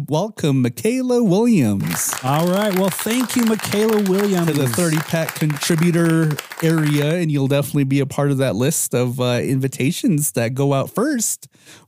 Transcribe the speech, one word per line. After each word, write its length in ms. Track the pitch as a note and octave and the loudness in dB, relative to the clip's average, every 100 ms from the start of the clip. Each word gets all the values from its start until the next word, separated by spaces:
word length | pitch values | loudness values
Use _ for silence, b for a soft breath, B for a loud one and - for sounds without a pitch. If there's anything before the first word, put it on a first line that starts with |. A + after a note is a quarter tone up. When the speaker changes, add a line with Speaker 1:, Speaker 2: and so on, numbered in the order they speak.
| C#3+ | -2
Speaker 1:
welcome 540 | D3+ G#3+ - D#3 C3+ | -2 -2 -2 0 2
Michaela 600 | B2 - A3 C4 B3+ A#3+ | 0 0 -2 0 0 2
Williams. 880 | A3 F#3 A#3+ G3+ A2+ G2 D#3+ E3+ - - | 4 4 4 4 4 2 -2 -4 -4 -4
Speaker 2:
All 240 | B2+ D3 F3 | -2 0 2
right. 280 | F#3+ G#3+ F#3 | 0 0 0
Well, 140 | F#3+ | 0
thank 460 | - G#3+ B3 A#3 B3 | -2 -2 -2 0 0
you, 80 | |
Michaela 580 | A3+ G#3+ - G3+ A3 G#3+ F#3+ | 0 0 -2 0 2 2 2
Williams. 380 | F#3+ G#3 F3+ E3 | 0 0 0 0
Speaker 1:
To 40 | |
the 160 | D3 C3 | 0 0
thirty 300 | A#2 F3 D#3 | 0 0 0
Pack 380 | - E3 D#3+ - | -2 -2 -4 -4
contributor 960 | D#3 C#3+ - E3 F3 E3+ E3+ D#3+ D#3 C#3 - - | -4 -2 0 2 2 2 2 2 2 -2 -8 -2
area, 500 | E3 D#3+ D3+ D3 D3 | 0 2 2 2 0
and 160 | F3 D#3+ | 0 0
you'll 160 | C#3+ C3+ | 0 0
definitely 360 | C#3 - D3 | 0 0 0
be 160 | C3+ C#3 | 0 0
a 60 | C3+ | 0
part 260 | - C#3+ | 0 0
of 60 | C3 | 0
that 180 | C3 G2 | 0 0
list 360 | C3+ - - | 0 0 -2
of, 280 | B2 B2 B2+ | -2 -2 -2
uh, 180 | B2 A#2+ | -2 0
invitations 920 | D#2 C3+ C3+ - C3 - C4+ D3 D3 | 0 -2 -2 -2 -2 0 0 0 0
that 220 | B2 A#2 | -2 -2
go 180 | C3 C#3 | 0 0
out 180 | C3+ - | 0 -2
first 560 | - C#4 B3+ - - - B B B | -2 -2 0 -4 -6 -12 B B B